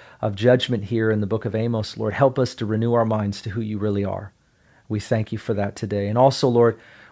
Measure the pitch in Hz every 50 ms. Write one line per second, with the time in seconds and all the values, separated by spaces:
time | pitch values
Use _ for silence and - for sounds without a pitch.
0 | - - - _ 117 110 98 98 110 123 123 127 - - 123 104 101 92 117 113
1 | 110 110 110 107 104 98 113 107 - 110 104 110 117 120 117 110 104 - - 110
2 | 110 107 98 - 139 131 127 135 127 120 - - 120 104 110 110 117 117 120 117
3 | 113 110 110 107 104 101 95 - - 104 95 120 110 107 107 101 104 107 101 101
4 | 98 95 92 98 101 98 _ _ _ _ _ _ _ _ _ _ _ - 110 104
5 | - - 117 110 107 - 113 104 - - 107 101 101 101 - - 110 98 104 101
6 | 101 101 107 120 131 139 131 - 143 127 117 120 117 117 113 - - - - -
7 | - -